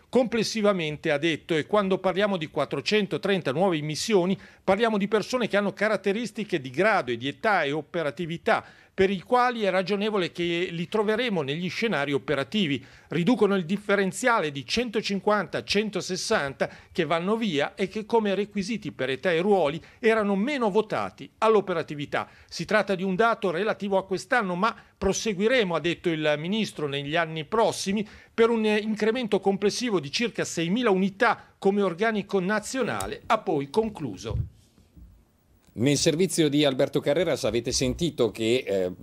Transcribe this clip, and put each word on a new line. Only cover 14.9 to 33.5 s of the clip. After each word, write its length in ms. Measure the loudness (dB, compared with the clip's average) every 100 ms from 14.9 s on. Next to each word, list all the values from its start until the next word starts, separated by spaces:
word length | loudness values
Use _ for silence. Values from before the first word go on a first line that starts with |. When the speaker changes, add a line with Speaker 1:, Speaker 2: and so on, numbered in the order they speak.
| -4 -4 -2 0 0 0 -6 -2
Speaker 1:
centosessanta 1040 | -2 0 -4 -6 -6 -2 -2 -2 -4 -6 -6 -8
che 100 | -4
vanno 320 | 0 0 0 -2
via 400 | 0 0 -2 -2
e 140 | -4
che 160 | -4 0
come 280 | 0 2 0
requisiti 580 | -2 -4 -4 -6 -6
per 160 | -4 -4
età 240 | -2 0
e 80 | 2
ruoli 420 | 2 4 2 -2 -10 -2
erano 380 | 2 2 2 0
meno 320 | 0 0 0
votati 600 | 0 0 -2 -4 -8 -18 _
all'operatività. 880 | 4 4 2 -2 -4 -8 -4 -4 -4 -12 -14
Si 160 | -10
tratta 320 | 0 0 2 -2
di 80 |
un 120 | 0 2
dato 360 | 2 2 -2
relativo 460 | -2 -2 -4 -2 -2
a 80 | 0
quest'anno, 500 | -6 0 0 0 0
ma 180 | -2 -2 -12 _
proseguiremo, 800 | -2 0 -2 0 2 2 2 0
ha 60 |
detto 260 | -2 -2 -2
il 260 | 0 2 0
ministro, 500 | 0 -2 -2 -4 -6
negli 300 | -4 -2 -2
anni 260 | -2 -4
prossimi 640 | -2 2 2 0 -2 -2 -4 -10 -6
per 160 | 2 2
un, 140 | 4
eh, 140 | 2 0
incremento 640 | 0 -2 0 0 0 0
complessivo 580 | 0 0 0 0 0 -2
di 100 | -2
circa 360 | -2 -2 -2 -4
seimila 440 | -2 0 0 2
unità 600 | 2 2 2 0 0 -6 _
come 220 | 0 2
organico 580 | 0 0 0 0 -2 -2
nazionale, 840 | 0 -2 -4 -4 -2 -2 -6 -6 -2
ha 140 | 0
poi 300 | 0